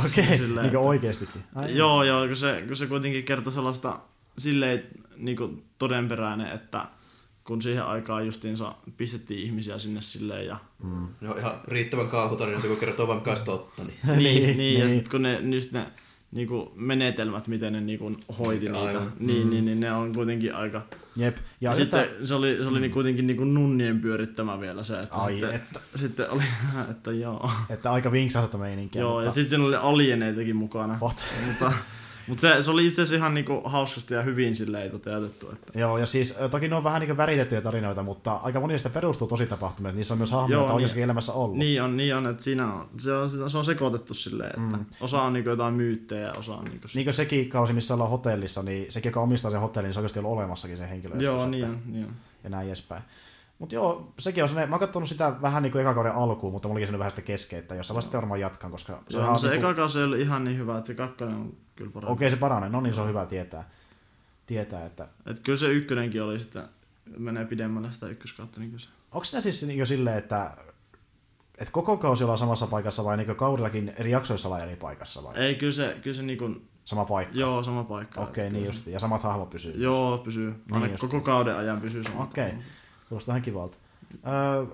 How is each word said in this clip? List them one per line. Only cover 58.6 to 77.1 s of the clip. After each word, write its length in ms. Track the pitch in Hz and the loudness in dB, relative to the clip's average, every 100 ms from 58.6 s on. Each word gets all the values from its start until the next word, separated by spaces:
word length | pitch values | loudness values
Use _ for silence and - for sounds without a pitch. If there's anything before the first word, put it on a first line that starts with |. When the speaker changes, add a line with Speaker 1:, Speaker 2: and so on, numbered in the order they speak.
| 90 | -12
Speaker 1:
koska... 320 | 85 - 90 - | -12 -12 -14 -6
Se 80 | 117 | 0
Speaker 2:
Joo, 100 | 120 | 4
Speaker 1:
on 60 | |
Speaker 2:
no 60 | 120 | 4
se 120 | 135 | 4
Speaker 1:
niinku 160 | 156 180 | 4 2
Speaker 2:
eka 80 | |
kausi 240 | 160 156 147 | 2 2 2
ei 60 | |
ollut 140 | 143 123 | 2 2
ihan 260 | 143 139 | 2 2
niin 140 | 127 127 | 0 -2
hyvä, 200 | 117 113 | -2 -4
että 80 | 113 | -6
se 80 | |
kakkonen 400 | 120 127 - 117 | -6 -6 -6 -6
on 220 | 107 113 - _ - | -4 -6 -12 _ -14
kyllä 140 | 104 | -12
parempi. 220 | 104 104 | -8 -4
Speaker 1:
Okei, 180 | 120 139 | 2 4
se 60 | 123 | 4
paranee, 320 | 139 113 101 | 2 2 0
no 120 | 120 | 0
niin, 140 | 127 | 0
se 60 | 107 | 0
on 80 | 107 | 0
hyvä 180 | 104 92 | -2 -2
tietää. 440 | 92 87 80 - - _ - _ _ _ _ - | -6 -8 -12 -14 -20 _ -20 _ _ _ _ -8
Tietää, 380 | 113 101 90 82 | -6 -6 -8 -12
että 220 | - 78 _ - | -14 -18 _ -12
Speaker 2:
Et 120 | 113 | -6
kyllä 200 | - 139 | -2 2
se 80 | 151 | 4
ykkönenkin 540 | 147 143 120 120 110 | 2 2 -2 -2 -2
oli 180 | 107 107 | -4 -4
sitä, 280 | 113 - - _ _ _ - - | -8 -14 -14 _ _ _ -18 -10
menee 260 | 117 113 | -6 -6
pidemmälle 480 | 113 110 110 110 113 | -4 -4 -4 -4 -6
sitä 140 | 120 101 | -10 -12
ykköskautta, 540 | 110 - - 113 107 | -12 -16 -16 -16 -12
niin 100 | 117 | -12
kyllä 120 | 117 | -12
se 60 | - _ _ | -18 _ _
Speaker 1:
Onks 180 | 175 - | -6 -4
siinä 100 | 262 | -2
siis, 260 | 202 - 147 | -2 -2 -2
niinku, 200 | 139 127 | 0 0
silleen, 320 | 139 120 107 | 2 2 0
että, 320 | - 104 85 - - - _ _ _ _ _ _ _ - | 0 -2 -2 -10 -20 -20 _ _ _ _ _ _ _ -14
että 140 | - | -4
koko 240 | 160 170 202 | -2 2 2
kausi 280 | 147 123 | 4 4
ollaan 140 | 117 113 | 4 2
samassa 280 | 120 113 113 | 2 0 0
paikassa 380 | 107 104 107 | 0 -2 -2
vai, 120 | 104 104 | 0 0
niinku, 180 | 107 | 0
kaudellakin 580 | 104 135 131 110 107 104 107 | 0 0 2 0 -2 -4 -4
eri 140 | 113 | 0
jaksoissa 380 | 127 131 104 95 | 2 2 -2 -2
ollaan 140 | 90 | -4
eri 140 | 85 87 | -6 -8
paikassa 460 | 71 71 - 67 | -10 -12 -12 -12
vai? 140 | 69 - | -8 0
Speaker 2:
Ei, 180 | 135 | 0
kyllä 180 | 135 143 | 2 0
se, 240 | 143 131 117 | 0 -2 -4
kyllä 140 | 135 135 | -8 -6
se, 60 | |
niinku, 280 | 135 127 117 - - _ | -6 -4 -6 -6 -12 _
Speaker 1:
Sama 200 | - 104 | -6 -4
paikka? 340 | 101 | 0